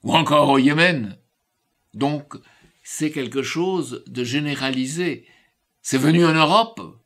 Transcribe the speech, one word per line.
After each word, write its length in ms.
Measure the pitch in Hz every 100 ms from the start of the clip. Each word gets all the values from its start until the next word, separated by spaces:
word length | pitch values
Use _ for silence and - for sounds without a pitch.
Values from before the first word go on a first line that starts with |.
Ou 100 | 127
encore 360 | 160 151 151 143
au 80 | 135
Yémen. 600 | 131 147 175 160 104 - _ _ _ _ _ _ _
Donc, 420 | - 139 151 - - _ _ _ _
c'est 280 | - - 156
quelque 320 | 151 123 131
chose 600 | 123 160 180 185 131 123 -
de 160 | 123
généralisé. 1000 | 120 143 147 135 135 131 131 160 180 117 _ _ _ _ _ _
C'est 160 | - 135
venu 280 | 143 170 170
en 80 |
Europe, 480 | 160 156 196 226 - 85 -